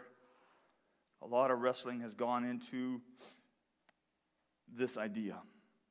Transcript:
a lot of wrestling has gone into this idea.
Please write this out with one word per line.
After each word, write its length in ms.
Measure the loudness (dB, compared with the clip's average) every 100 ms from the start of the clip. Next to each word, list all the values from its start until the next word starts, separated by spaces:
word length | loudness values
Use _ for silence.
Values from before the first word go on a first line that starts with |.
| -10 -20 -20 -20 -20 _ _ _ _ _ _ -16
a 40 | 2
lot 260 | 4 6
of 80 | 6
wrestling 400 | 4 2 -2 -4
has 140 | -6
gone 300 | 0 2 2
into 560 | 0 -4 -6 -4 -4 -4 -8 -20 -20 -20 _ _ _ _ _ _ _ _ _ _ _ _ -12
this 240 | -2 -2 0
idea. 380 | -2 -2 -4 -6 -12 -20 _ _ _